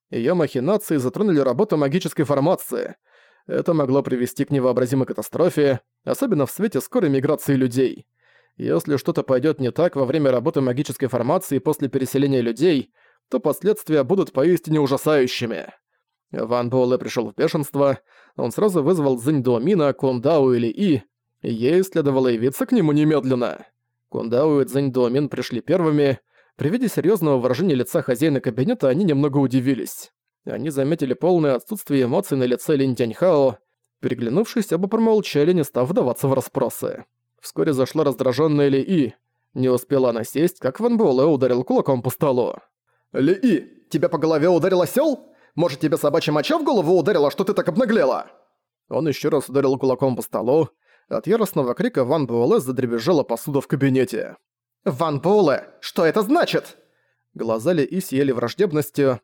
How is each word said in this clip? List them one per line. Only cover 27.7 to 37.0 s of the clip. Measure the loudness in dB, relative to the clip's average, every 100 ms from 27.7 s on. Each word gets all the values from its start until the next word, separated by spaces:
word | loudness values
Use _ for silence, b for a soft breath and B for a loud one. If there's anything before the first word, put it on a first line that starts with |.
| 0
лица | 0 -2
хозяина | -2 0 2 0
кабинета | -2 -2 -2 0 0
они | 2
немного | 2 2 2 2
удивились. | 2 0 0 -2 -4 -12 -18 _ _ _ -12
Они | -8 -6
заметили | -2 -2 -2 -2
полное | -2 0 2 2 0
отсутствие | -4 -12 -2 0
эмоций | 0 0 -2 -2
на |
лице | 0 -2 0 0
Линь | 0 0
Тяньхао. | -2 0 2 4 2 0 _ _ _ _
Переглянувшись, | -6 -4 -2 -2 -2 -2 -2
оба | -2 -2
промолчали, | 0 2 0 0 0 2
не | 2
став | 0 -2 -2
вдаваться | 0 0 0 0
в |
расспросы. | 0 -2 -2 -4 -4 -8 -8